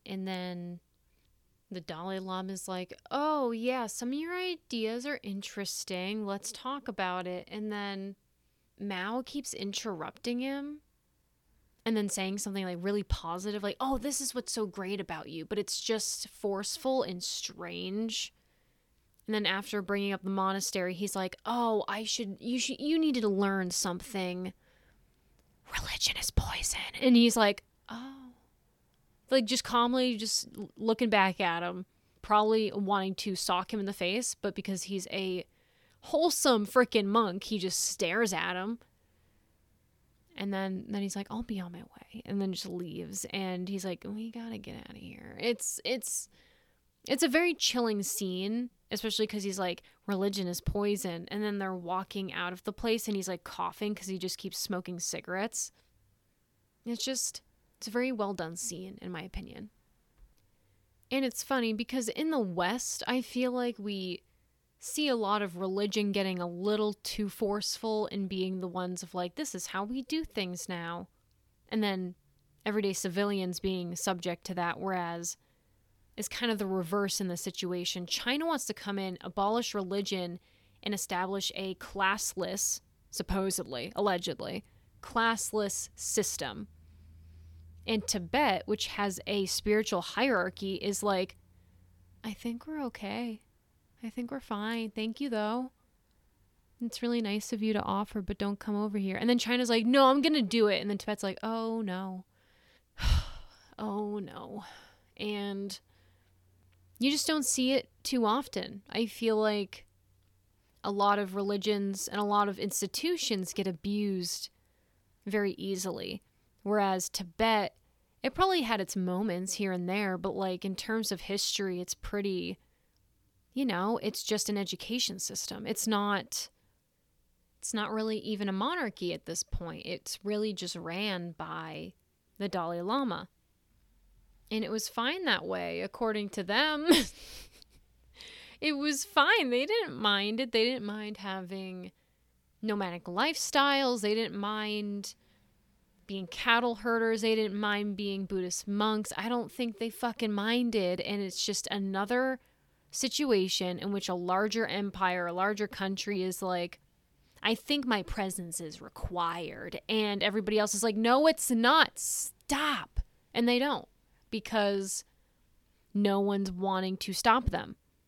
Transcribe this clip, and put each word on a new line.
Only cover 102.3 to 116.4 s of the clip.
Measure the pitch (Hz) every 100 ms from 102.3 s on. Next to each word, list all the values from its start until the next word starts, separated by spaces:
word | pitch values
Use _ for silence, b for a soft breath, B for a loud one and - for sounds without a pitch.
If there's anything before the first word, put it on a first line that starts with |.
| b b b b b _ -
<sighs> | B B B B B B B -
Oh, | 214 202 208 208
no." | 180 - - 208 B B B B B -
And | 208 208 202 196 202 - _ b b b b b _ _ _ _ _ -
you | 254
just | 285 -
don't | 311 254
see | - 254
it | 269 - _
too | - 254 214
often. | 247 269 196 - 202 -
I | - 226
feel | - 226 214
like | 214 208 196 - - _ _ _ _ _ _ _ _ _
a | 208
lot | 202 202 202
of | 196
religions | 190 202 202 214 208 202 196 -
and | 202
a |
lot | 208 208 202
of | 190
institutions | 202 - 196 - 330 349 - 202 180
get | - 196
abused | 170 202 208 208 190 175 - - _ _ _ _ _ _ _ -
very | 208 202
easily. | - 196 185 185 127 92 - _ _